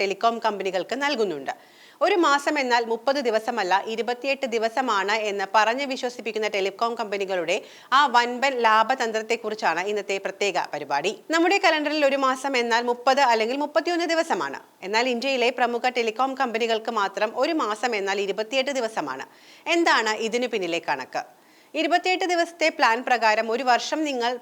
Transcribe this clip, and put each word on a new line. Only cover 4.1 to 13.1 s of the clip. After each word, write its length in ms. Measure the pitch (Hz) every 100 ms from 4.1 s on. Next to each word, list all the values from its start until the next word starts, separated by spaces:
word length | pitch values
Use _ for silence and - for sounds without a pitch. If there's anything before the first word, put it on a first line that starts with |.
| 247 277 269 269
ദിവസമാണ് 680 | 226 226 269 262 202 190
എന്ന് 320 | 220 214 196 196
പറഞ്ഞ് 300 | 220 214 254 277
വിശ്വസിപ്പിക്കുന്ന 600 | 262 247 240 220 214 208
ടെലികോം 460 | 202 190 196 233
കമ്പനികളുടെ 680 | 233 214 202 190 185 165 202 - - -
ആ 140 | 262 294
വൻപൻ 460 | 240 240 247 277 254 226
ലാഭതന്ത്രത്തെക്കുറിച്ചാണ് 1120 | 214 220 262 233 220 220 226 214 214 208 160 196
ഇന്നത്തെ 300 | 208 196 196
പ്രത്യേക 300 | 196 - 202 170 -
പരിപാടി. 460 | 147 143 143 175 - -
നമ്മുടെ 300 | 330 349 392
കലണ്ടറിൽ 420 | 370 311 294 302 277
ഒരു 100 | 277
മാസം 400 | 269 262 277 262
എന്നാൽ 260 | 233 226
മുപ്പത് 380 | 240 240 269